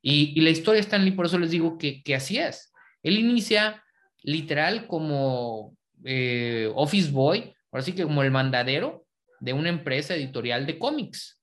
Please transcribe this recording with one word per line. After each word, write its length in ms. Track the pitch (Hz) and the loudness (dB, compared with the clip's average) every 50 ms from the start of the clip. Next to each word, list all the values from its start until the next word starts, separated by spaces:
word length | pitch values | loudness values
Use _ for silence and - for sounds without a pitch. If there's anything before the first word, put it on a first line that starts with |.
Y, 380 | _ 135 143 147 147 147 143 156 | _ 4 4 4 4 4 4 4
y 40 | 160 | 4
la 80 | 160 | 4
historia 260 | 160 160 165 - 220 | 4 2 4 4 4
de 60 | 214 202 | 4 4
Stan 220 | 202 208 202 196 | 2 2 2 2
Lee, 80 | 190 185 | 2 2
por 140 | 190 175 | 0 -2
eso 120 | 170 180 180 | 0 0 0
les 120 | 175 165 | 0 0
digo 280 | 165 175 165 165 165 165 | 0 0 0 0 -2 -2
que, 240 | - 147 135 135 - | -6 -6 -6 -6 -4
que 120 | - 139 | -2 -2
así 240 | 131 135 - 190 247 | -2 -2 -4 -4 -4
es. 340 | - - - - - _ _ _ _ _ _ _ _ | -4 -4 -6 -10 -18 _ _ _ _ _ _ _ _
Él 160 | 151 190 214 | 0 2 2
inicia 640 | 226 233 240 240 196 - 226 208 214 214 214 - _ _ _ _ _ _ _ _ _ | 2 2 2 2 2 2 2 2 2 0 -2 -6 _ _ _ _ _ _ _ _ _
literal 640 | 139 147 160 151 151 151 143 151 170 202 233 - | -4 -4 -4 -2 -2 -2 0 0 0 0 -2 -6
como, 880 | - - 165 156 156 147 143 135 135 127 123 120 120 113 110 110 110 - _ _ _ _ _ - | -6 -6 -4 -2 -2 -2 0 0 0 0 -2 -4 -6 -8 -10 -12 -14 -18 _ _ _ _ _ -8
eh, 680 | 131 131 131 127 123 123 120 120 120 117 113 110 110 107 | -4 -2 -2 0 0 0 -2 -2 -2 -2 -2 -2 -2 0
office 360 | - 147 147 208 202 180 151 | 0 0 2 2 2 2 2
boy, 420 | 139 135 131 143 175 226 233 - _ _ _ _ | 2 2 4 4 4 2 -2 -8 _ _ _ _
ahora 140 | - 127 135 | -8 -6 -6
sí 80 | 156 180 | -6 -4
que 120 | 185 180 | -4 -2
como 180 | 151 151 143 139 | 0 2 2 2
el 80 | 135 | 2
mandadero 760 | 131 135 131 135 131 123 123 127 131 147 202 294 330 - _ _ _ _ _ _ _ _ | 2 2 2 2 2 0 0 2 0 0 -2 -4 -6 -10 _ _ _ _ _ _ _ _
de 120 | - 104 127 | -6 -4 -2
una 160 | 139 156 170 | 0 0 0
empresa 460 | 175 165 139 143 131 135 151 147 185 | -2 -2 -2 -2 -2 -2 -2 -2 -4
editorial 520 | 165 139 131 135 127 113 123 120 123 139 | -4 -4 -4 -6 -6 -4 -2 -2 -2 -2
de 120 | 147 - - | -4 -6 -2
cómics. 600 | - 269 302 302 220 135 - - - - _ _ | -2 -2 -2 -2 -6 -8 -10 -14 -16 -16 _ _